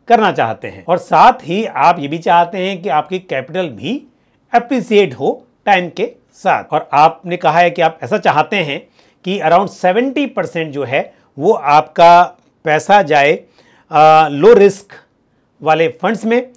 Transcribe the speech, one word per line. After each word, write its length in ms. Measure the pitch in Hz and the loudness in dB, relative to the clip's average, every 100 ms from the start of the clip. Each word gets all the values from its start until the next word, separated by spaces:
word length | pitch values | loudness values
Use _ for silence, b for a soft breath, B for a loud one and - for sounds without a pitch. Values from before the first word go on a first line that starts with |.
| - | -2
करना 240 | 226 202 | 0 0
चाहते 360 | 143 117 104 107 | -2 -4 -6 -14
हैं 180 | 95 160 | -12 -6
और 120 | 175 | -6
साथ 360 | - 165 226 254 | 0 2 4 2
ही 220 | 139 190 220 | -4 -6 -6
आप 340 | 131 156 170 | -2 0 0
ये 80 | 143 | -4
भी 100 | 165 | -6
चाहते 400 | 185 175 170 190 | 0 0 0 -4
हैं 240 | 185 185 | -8 -8
कि 80 | 185 | -4
आपकी 300 | 151 147 185 | -4 -4 -8
कैपिटल 500 | 185 135 127 175 170 | -8 -10 -8 -8 -8
भी 380 | 101 139 277 - _ _ _ _ | -8 -10 -10 -12 _ _ _ _
अप्रिशिएट 600 | 233 240 254 - 208 190 | -4 -2 -6 0 0 0
हो 340 | 120 156 285 _ _ 202 | -2 -6 -6 _ _ -2
टाइम 240 | 185 170 | -2 -2
के 220 | - 220 - _ | -8 -10 -10 _
साथ। 300 | _ 185 123 - | _ -4 -4 -4
और 180 | 156 - | -6 -2
आपने 440 | 143 156 190 175 175 | 2 2 0 -10 -4
कहा 220 | 160 165 | -2 0
है 120 | 175 | 0
कि 100 | 175 | 0
आप 180 | 165 - | -2 -4
ऐसा 140 | 123 208 | -8 -4
चाहते 380 | 185 143 156 202 | -2 -2 -2 -4
हैं 320 | 147 143 - b b b 180 | -6 -8 -12 b b b -8
कि 140 | 190 | -4
around 280 | 156 175 196 | 0 0 0
सेवेंटी 580 | - 180 202 269 277 269 | -4 -2 -2 -2 -4 -6
परसेंट 460 | 196 156 170 156 | -6 -8 -8 -8
जो 120 | 139 | -8
है 300 | 123 143 - b b 135 | -4 -4 -6 b b -6
वो 120 | 175 | -2
आपका 720 | 226 143 151 151 - 170 175 175 - _ _ | -2 2 2 2 4 6 6 4 -4 _ _
पैसा 380 | 160 151 156 202 | -4 -2 2 0
जाए, 320 | 151 147 143 180 - b b b b | 2 2 2 0 -6 b b b b
अ, 360 | 156 156 156 156 | 4 6 6 2
लो 220 | 143 196 | 2 4
रिस्क 400 | 240 202 196 - - _ _ _ _ _ _ | 6 4 0 -14 -20 _ _ _ _ _ _
वाले 260 | 147 156 160 | -2 0 -2
फंड्स 380 | 160 185 214 220 | -4 -6 -4 -4
में 240 | 233 254 | -4 -4